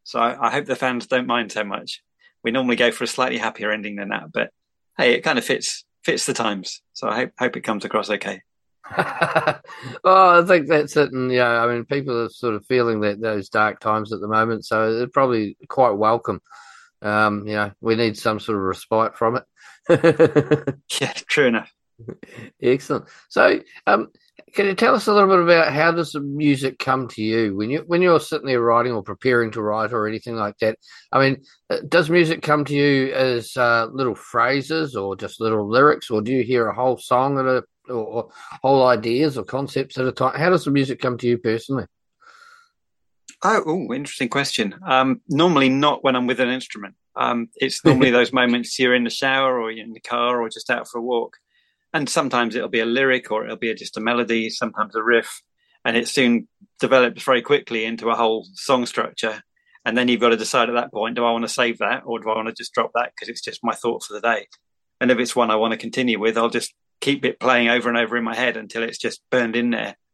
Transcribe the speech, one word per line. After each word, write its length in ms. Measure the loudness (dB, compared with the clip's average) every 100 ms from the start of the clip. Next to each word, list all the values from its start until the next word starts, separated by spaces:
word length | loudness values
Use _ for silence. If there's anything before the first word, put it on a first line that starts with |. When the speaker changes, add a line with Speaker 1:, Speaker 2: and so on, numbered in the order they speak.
Speaker 1:
So 160 | -8 -2
I, 300 | -2 0 -2
I 20 |
hope 160 | -2 -4
the 100 | -4
fans 300 | -2 -4 -2
don't 200 | -2 0
mind 260 | -2 -2
so 120 | -6
much. 380 | -6 -8 -10 -16 _ _ _ _
We 80 | -4
normally 260 | -2 0 2
go 140 | 2
for 140 | 0
a 100 | -4 -2
slightly 220 | -2 -2
happier 320 | -6 -4 -6
ending 240 | -6 -8 -10
than 140 | -8
that, 200 | -8 -6
but 200 | -6 -6 _ _ _ _ 0
hey, 160 | 2
it 80 | 2
kind 160 | 0 0
of 60 |
fits, 400 | -2 -4 -4 -10 -16 _
fits 220 | -4 -2 -2
the 80 |
times. 480 | -2 -4 -4 -8 -14 _
So 160 | -8 -4
I 80 | -4
hope, 140 | -6 -4
hope 180 | -4 -4
it 80 | -6
comes 160 | -6 -4
across 240 | -4 -2
okay. 320 | -4 -6 -10 _ _ _ _
Speaker 2:
<laughs> 80 | -8 -4 -4 -2 -2 0 -2 -4 -10 -16 -14 -2
Well, 380 | 4 8 8 8
I 40 | 6
think 220 | 4 4
that's 280 | 2 2 2
it. 160 | 2
And, 180 | 0 0
you 60 | 2
know, 80 | 4 2
I 20 | 2
mean, 120 | 0 -4
people 280 | -4 -2 -4
are 40 | -4
sort 260 | -4 -4
of 120 | -4 0
feeling 340 | 2 2 2
that, 200 | 0 -2
those 280 | -4 -4 -2
dark 320 | 0 0 0
times 320 | -2 -2 -4
at 80 | -8
the 80 | -2
moment, 380 | 0 0 -2 -2
so 280 | 0 0
they're 140 | -2 -4
probably 480 | -2 0 0 -2 -8 -6
quite 240 | 0 2
welcome. 480 | 2 0 0 -2 -8 _ -20 -20 -20 _ _
Um, 440 | -4 0 0 0 -4
you 80 |
know, 180 | -4 -4 -4
we 160 | -2 0
need 200 | 0 -2
some 240 | -4 -2
sort 160 | -4 -2
of 60 |
respite 520 | -2 -4 -2 0 0 0
from 200 | -2 -2
it. 80 | -6 _ -20 -6 0
<laughs> 1120 | 4 4 4 4 4 2 0 -2 -8 -8 -4
Speaker 1:
Yeah, 120 | -4 -6 -2
true 180 | 2 2
enough. 240 | 2 -4 _ _ _ -18 -18 -20 -20 -20 _
Speaker 2:
Excellent. 420 | 0 0 0 -6 -8 -20 _
So, 320 | 2 4 2 -4 -6 0
um, 240 | 0 0 _ _ -20 _
can 120 | 0 0
you 80 |
tell 200 | 2 2
us 120 | 2 2
a 60 |
little 160 | 4 6
bit 120 | 6
about 320 | 6 6 4
how 200 | 2 2
does 200 | 2 -2
the 80 | -6
music 580 | -6 0 2 2 0 -4
come 300 | -2 -2 -4
to 140 | -6
you 320 | -2 0 0 -2
when 140 | -2
you, 100 | -4 0
when 140 | 2
you're 180 | 4 4
sitting 260 | 2 -6 -2
there 140 | 0
writing 320 | 4 2 2
or 100 | -2
preparing 480 | -6 -4 2 2 2
to 100 | -2
write 300 | -2 -2 -2
or 140 | -2 -4
anything 280 | -6 -8 -6
like 200 | -6 -2
that? 180 | -2 -2 _ -20 _
I 80 | 2
mean, 220 | 2 0 -8 _ -6
uh, 80 | -6 2
does 200 | 2 4
music 320 | 4 2 0
come 220 | 0 0 2
to 80 |
you 380 | 2 4 2 0
as, 440 | 0 0 0 -4 0
uh, 300 | 2 2 0
little 220 | -2 -4
phrases 800 | -4 -4 0 2 0 -2 -4 -4 -4
or 200 | -6 -6
just 240 | -10 -4
little 280 | 0 0 2
lyrics, 420 | 6 6 4 0
or 120 | -2
do 100 | 0
you 100 | 0
hear 260 | 2 2 0
a 60 |
whole 220 | 0 0 -2
song 400 | 0 2 2 0
at 80 | 0
a, 180 | 0 -2 _ -8
or, 60 | -8 -6
or 240 | -6 -8 -14 -20 -4
whole 240 | 2 4 4
ideas 500 | 4 2 0 0 -2
or 80 |
concepts 540 | -6 -6 -4 -4 -6 -4
at 80 | -4
a 60 |
time? 220 | 0 -2 0
How 120 | 2
does 140 | 2
the 60 | 2
music 300 | 0 0 -2
come 180 | -4 -2
to 80 | 0
you 120 | 0
personally? 460 | 0 -4 -4 -8 -8 _ _ _ -20 -20 -20 -20 _ _ _ _ _ _ -20 -4
Speaker 1:
Oh, 200 | 0 2 0
ooh, 240 | -4 -4
interesting 360 | -6 -8 -6 -4
question. 440 | -2 -2 -2 -4 -6 0
Um, 340 | 2 2 0 -2
normally 400 | 2 4 6 4
not 340 | 4 2 2
when 140 | 0 0
I'm 100 | 0
with 140 | 0
an 80 | 0
instrument. 460 | -2 -8 -14 -16 -18 _
Um, 340 | -4 -2 -2 -6 -4
it's 280 | -4 2
normally 260 | 4 6 6
Speaker 2:
<laughs> 80 | 4
Speaker 1:
those 140 | 4
moments 460 | 2 2 2 -2 0
you're 160 | 2
in 100 | 2
the 60 | 0
shower 500 | -2 -2 0 0 -2
or 100 | -4
you're 140 | -8
in 80 | -14
the 80 | -16
car 400 | -6 -2 0 -2
or 80 | -4
just 220 | -8 -6
out 180 | -6 -6
for 100 | -8
a 40 |
walk. 340 | -4 -4 -4 -10 _ _ _ _ _
And 160 | -6 -2
sometimes 460 | -2 0 0 0 -4
it'll 120 | -4
be 100 | -2
a 60 | 0
lyric 440 | 0 2 0 -2
or 140 | -6
it'll 120 | -6 -6
be 140 | -6
a, 40 |
just 220 | -8 -10 -6
a 40 |
melody, 500 | -2 0 0 -2 -4
sometimes 460 | -6 -6 -6 -6 -4
a 60 |
riff. 400 | 2 2 0 -10 _ _ _ _
And 120 | -2 -2
it 120 | -2
soon 400 | 0 2 2 -2 _ _ -6
develops 420 | 2 4 4 0
very 200 | 0 0
quickly 420 | 2 0 0 -6
into 240 | -4 -4 -2
a 80 | 0
whole 300 | 0 0 -6
song 320 | -8 0 0 0
structure. 560 | -4 -6 -6 -6 -6 -14 _ _ _
And 120 | -4 0
then 120 | 2
you've 120 | 2
got 100 | 2
to 60 | 2
decide 340 | 0 0 0
at 40 | -2
that 140 | -4
point, 220 | -4 -4
do 100 | 0
I 60 | 0
want 120 | 0
to 40 | -2
save 300 | -2 -2 0
that 240 | -2 -4 -6
or 120 | -6
do 120 | -4
I 60 | -4
want 120 | -4
to 60 |
just 180 | -10 -6
drop 200 | -4 -2
that 180 | -2 -4 -8
'cause 120 | -14
it's 140 | -12
just 180 | -12 -6
my 120 | -4
thought 280 | -2 -2 -4
for 120 | -8
the 60 | -4
day? 260 | -2 -2 -6 _ _ _ _ -2
And 100 | 0
if 80 | 0
it's 180 | 0 0
one 140 | 0
I 60 | 2
want 160 | 0
to 40 | -2
continue 400 | -6 -4 -2 0
with, 200 | -2 0
I'll 100 | -2
just 240 | -2 -6 _ _ _
keep 240 | -4 -2 -4
it 120 | -2
playing 300 | 0 2 2
over 220 | 0 0
and 80 | -2
over 180 | -2 -2
in 80 |
my 100 | -4
head 220 | -2 -2 -4
until 260 | -8 -8
it's 160 | -8 -6
just 220 | -8 -8 _
burned 240 | 0 0
in 160 | 0 0
there. 240 | -2 -6 -12 _